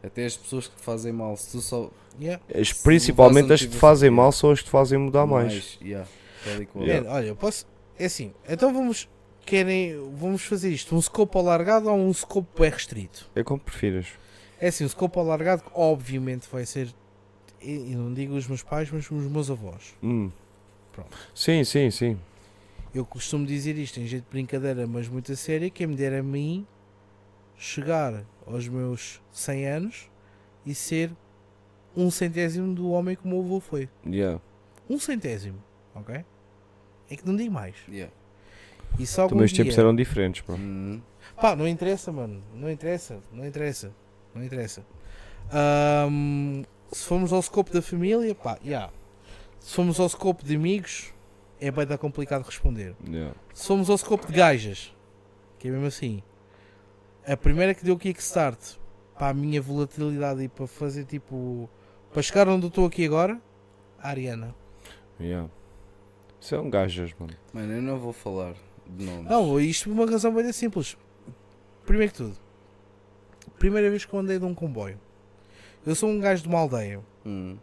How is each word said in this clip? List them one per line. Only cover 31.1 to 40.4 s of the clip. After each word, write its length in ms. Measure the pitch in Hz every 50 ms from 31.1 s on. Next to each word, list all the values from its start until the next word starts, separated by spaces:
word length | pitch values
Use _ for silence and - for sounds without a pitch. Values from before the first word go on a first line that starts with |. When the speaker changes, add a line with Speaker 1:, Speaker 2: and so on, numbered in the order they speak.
| 165 - - - - - - - _ _ _ - _ _ _ - -
Speaker 2:
um 160 | 175 180 180
centésimo 640 | 170 - 185 170 160 175 170 165 160 180 185 190 185
do 160 | 175 180 175
homem 240 | 175 175 175 185 185
que 100 | - -
o 20 |
meu 120 | 185 180 185
avô 200 | 185 180 190 190
foi. 300 | - - - 139 135 131 _ _ -
Speaker 3:
Yeah. 340 | 78 92 98 98 92 85 87 - - - _ _ _ _ - _
Speaker 2:
Um 120 | - 254 285
centésimo, 580 | - - 277 226 - 143 113 101 98 101 95 98 101 _ _ _ _ _ -
ok? 280 | 110 104 - 117 143 170 _ _ _ _ _ _ _ _ _ _ _ _ - - _ _ -
É 60 | 143
que 100 | 139 -
não 100 | 180 190
digo 160 | 208 233 226
mais. 240 | 196 135 104 92 101 - - -
Speaker 1:
Yeah. 240 | 101 98 90 - - _ - - - - - - - - - - - - - - - -
Speaker 2:
E 60 | 131
só 160 | - - - 190
algum 100 | 185 -
Speaker 3:
Também 100 | 214 214
os 60 | 208 -
tempos 200 | - 170 135 113
Speaker 2:
dia 100 | 117 113
Speaker 3:
eram 120 | 113 113
diferentes, 480 | 117 127 117 - - 95 92 92 -